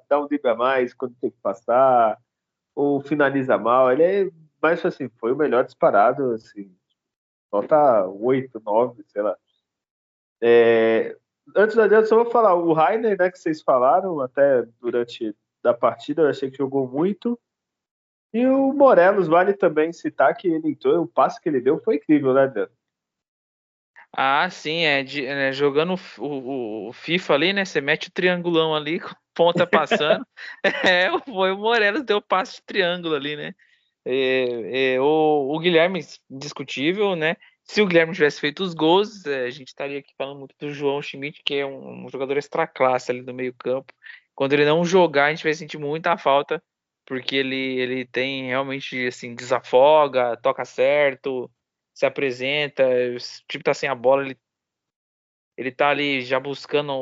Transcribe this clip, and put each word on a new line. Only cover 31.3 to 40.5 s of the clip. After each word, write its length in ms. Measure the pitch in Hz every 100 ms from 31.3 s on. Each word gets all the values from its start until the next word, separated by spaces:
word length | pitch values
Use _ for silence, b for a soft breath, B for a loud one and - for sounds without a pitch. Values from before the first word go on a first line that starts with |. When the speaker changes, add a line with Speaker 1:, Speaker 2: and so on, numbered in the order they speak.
| 190 190
Speaker 2:
o 60 | 196
Morelos, 460 | 214 233 208 214
deu 180 | 269 208
passe 340 | - 185 185 -
de 80 |
triângulo 520 | - 214 175 180 170 147
ali, 200 | 143 147
né, 180 | 156 - _ _ _ _ -
é, 880 | 131 131 131 123 120 95 131 131 127
é, 60 |
o, 520 | 143 156 156 151 135 156
o 40 |
Guilherme, 400 | 175 165 175 190 143 - _
indiscutível, 880 | 135 147 - 135 - 147 190 202 175
né, 200 | 156 175 b b
se 180 | - -
o 40 | 208
Guilherme 260 | 170 160
tivesse 260 | 160 151 -
feito 220 | 196 -
os 100 | 190
gols, 520 | 160 156 180 214 214 160
é, 180 | 135 123
a 40 |
gente 160 | 123 131
estaria 320 | - 143 143
aqui 120 | 139 -
falando 220 | 139 143
muito 160 | 135